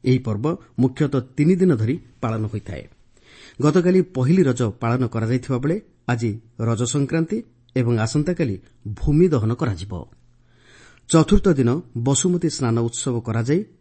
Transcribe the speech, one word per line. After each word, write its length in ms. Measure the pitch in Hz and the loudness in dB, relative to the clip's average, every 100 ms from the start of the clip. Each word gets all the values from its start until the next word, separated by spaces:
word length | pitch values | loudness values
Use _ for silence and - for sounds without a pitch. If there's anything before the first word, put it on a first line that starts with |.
ଏହି 140 | - 127 | 2 0
ପର୍ବ 260 | 120 104 147 - - - | 0 -4 -4 -4 -8 0
ମୁଖ୍ୟତଃ 440 | 131 131 147 131 - | 0 2 0 0 -4
ତିନି 200 | - 151 185 | 0 2 4
ଦିନ 160 | 185 123 | 4 2
ଧରି 180 | 107 165 - _ | 0 -4 -10 _
ପାଳନ 240 | 120 110 107 | -6 -4 -6
ହୋଇଥାଏ। 380 | 107 - 78 - _ _ _ _ - - - | -8 -10 -14 -14 _ _ _ _ -20 -20 0
ଗତକାଲି 400 | 143 175 180 185 | 2 4 4 2
ପହିଲି 400 | 180 135 127 190 | 2 -2 2 4
ରଜ 200 | 143 120 117 - | 2 2 -2 -2
ପାଳନ 220 | 117 127 120 | -4 -2 -2
କରାଯାଇଥିବା 520 | 113 113 123 131 127 | -2 -2 -4 -2 -4
ବେଳେ 180 | 139 202 _ _ - | -2 -4 _ _ -6
ଆଜି 220 | 120 113 107 _ - | -2 -2 -4 _ -6
ରଜ 220 | 117 113 | -4 -2
ସଂକ୍ରାନ୍ତି 540 | 123 147 139 160 160 220 - _ _ 131 | -2 -2 0 -2 -2 -4 -8 _ _ -2
ଏବଂ 180 | 120 117 | 0 0
ଆସନ୍ତାକାଲି 580 | 110 151 151 175 143 95 - _ 107 | 0 0 -2 -2 -4 -4 -12 _ -14
ଭୂମି 320 | 101 - 147 180 | -4 0 4 4
ଦହନ 240 | 143 107 | 4 0
କରାଯିବ। 380 | 120 147 87 98 87 - _ _ _ _ _ _ - - _ _ | -2 -4 -4 -8 -12 -14 _ _ _ _ _ _ -20 -20 _ _
ଚତୁର୍ଥ 360 | 160 156 202 196 | 2 6 4 4
ଦିନ 180 | 139 117 143 - 117 | 2 2 0 -4 -6
ବସୁମତୀ 500 | 120 135 185 175 170 | -2 0 0 0 -2
ସ୍ନାନ 260 | - 127 117 | -2 0 0
ଉତ୍ସବ 340 | 117 - 139 120 | -2 -4 -4 -4
କରାଯାଇ 400 | 110 110 117 165 214 _ | -4 -4 0 -2 -2 _